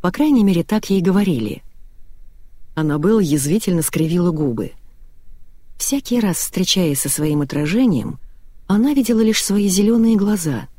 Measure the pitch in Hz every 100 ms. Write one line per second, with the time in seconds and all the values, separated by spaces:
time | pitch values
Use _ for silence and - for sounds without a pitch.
0 | 180 180 302 269 202 175 165 214 - 196
1 | 175 190 196 139 107 - - - - -
2 | - - - - - - - - 156 147
3 | 165 220 175 147 139 202 - 175 156 160
4 | 160 170 175 156 143 113 98 - - -
5 | - - - - - - - - - 285
6 | - 247 208 165 - - 185 - 170 139
7 | 139 135 151 147 143 143 147 208 262 147
8 | - - - - - - - 202 262 277
9 | 233 226 220 214 - 202 202 185 208 233
10 | 226 220 202 208 160 120 -